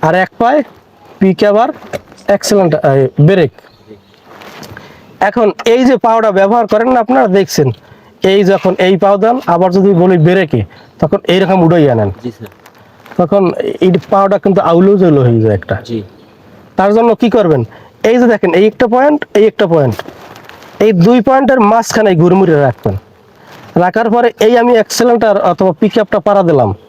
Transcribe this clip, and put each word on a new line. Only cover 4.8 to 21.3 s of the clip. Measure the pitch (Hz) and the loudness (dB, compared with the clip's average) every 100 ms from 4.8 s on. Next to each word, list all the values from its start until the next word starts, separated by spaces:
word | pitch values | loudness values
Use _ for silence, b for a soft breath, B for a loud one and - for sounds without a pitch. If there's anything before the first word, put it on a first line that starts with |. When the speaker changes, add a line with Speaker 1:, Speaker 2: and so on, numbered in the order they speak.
| B B B - | B B B -6
Speaker 1:
এখন | 196 226 214 - | -4 0 -2 -2
এই | - 233 | 0 2
যে | 262 247 | 2 2
পাওটা | 233 226 220 | 0 0 0
ব্যবহার | 190 196 240 220 | 0 0 0 0
করেন | 214 233 | -2 0
না | 254 | -2
আপনারা, | 214 262 233 | 0 0 0
দেখছেন, | 185 185 - 139 113 B B B _ | 0 -2 -2 -2 -4 B B B _
এই | 185 196 | -2 0
যখন | 190 196 190 185 | 2 0 -2 -2
এই | 185 190 | 0 0
পাও | 202 202 | 0 0
দেন, | 220 254 - | 0 -2 -2
আবার | 170 185 | 0 0
যদি | 180 196 | 0 2
বলি | 185 180 180 | 2 2 2
ব্রেকে, | 156 180 175 123 101 B B _ | 2 0 0 -4 -6 B B _
তখন | 156 196 | -4 -4
এইরকম | - 175 190 190 | -2 -2 0 2
উড়াই | 165 175 143 | 2 2 2
আনেন, | 117 101 95 | 0 -2 -6
Speaker 2:
জি | 123 | -14
স্যার। | 113 107 - - _ - _ - - | -14 -20 -20 -20 _ -20 _ -20 -6
Speaker 1:
তখন | 175 202 190 - - - | -2 0 0 -4 -8 -2
এই | 185 175 - | 0 0 -2
পাওটা | 196 196 202 | 0 0 0
কিন্তু | 202 190 | 0 0
আউলো | - 170 190 202 | 0 2 2 2
জৌলো | 180 147 | 2 2
হয়ে | 123 117 | 2 2
যায় | 110 | 0
একটা। | 101 - 104 | -2 -4 -10
Speaker 2:
জি। | - 113 98 - - _ - - - - | -8 -10 -10 -20 -20 _ -20 -20 -16 -4
Speaker 1:
তার | 190 | 0
জন্য | 214 233 | 2 0
কি | 214 240 | 0 0
করবেন? | 233 190 147 113 B B _ | 0 0 0 -2 B B _
এই | 214 240 | -2 2
যে | 240 | 2
দেখেন, | 208 185 | 0 0
এই | 170 214 | 2 0
একটা | 214 247 | 0 -2
পয়েন্ট, | 240 277 294 - | 0 0 -2 -4
এই | - 214 | 0 0
একটা | - 196 | 0 -2
পয়েন্ট, | 165 135 107 - - - - - - - - | 0 0 -4 -12 -20 -20 -20 -20 -20 -20 -4
এই | 208 | -2
দুই | 190 175 247 | 0 2 2
পয়েন্টের | 226 | 2